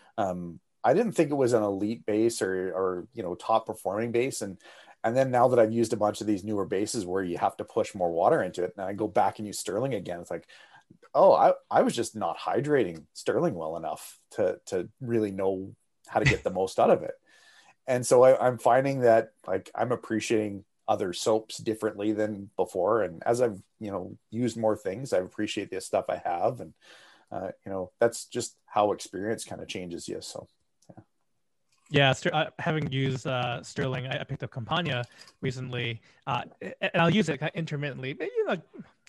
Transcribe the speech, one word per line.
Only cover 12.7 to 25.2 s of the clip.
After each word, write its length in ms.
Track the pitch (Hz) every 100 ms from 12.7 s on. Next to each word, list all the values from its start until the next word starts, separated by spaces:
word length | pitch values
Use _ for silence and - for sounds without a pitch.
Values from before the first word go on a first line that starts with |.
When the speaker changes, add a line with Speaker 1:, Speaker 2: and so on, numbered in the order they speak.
| 143 92 80 -
Speaker 1:
Sterling 420 | - - 104 170
well 220 | 92 80 82
enough 440 | 78 73 - - _
to, 280 | - 95 - -
to 220 | 92 90 -
really 300 | 127 117 107
know 440 | 95 95 95 95 - _ _ -
how 140 | 113
to 60 | 110
get 180 | -
the 60 | 101
most 280 | 92 95 -
out 120 | 123
of 120 | 185
it." 120 | - - _ _ _ - _ _ -
And 200 | 123 123
so 160 | 127
I, 240 | 127 131 123
I'm 120 | 120
finding 420 | 127 123 139 135
that, 320 | 120 113 113 _ -
like, 240 | 98 -
I'm 180 | - 117
appreciating 720 | 117 - 110 - 113 107 101 - _ -
other 260 | 104 98
soaps 460 | 87 - 110 110 -
differently 540 | 113 107 107 101 107
than 380 | 107 107 101 101 -
before. 460 | 95 95 90 113
And 200 | 92 82 -
as 140 | 120
I've, 200 | 123 98 - _
you 120 | 107
know, 260 | 98 95 98 _
used 260 | 110 120 113
more 200 | 110 104
things, 360 | 95 92 90
I 60 |
appreciate 520 | 92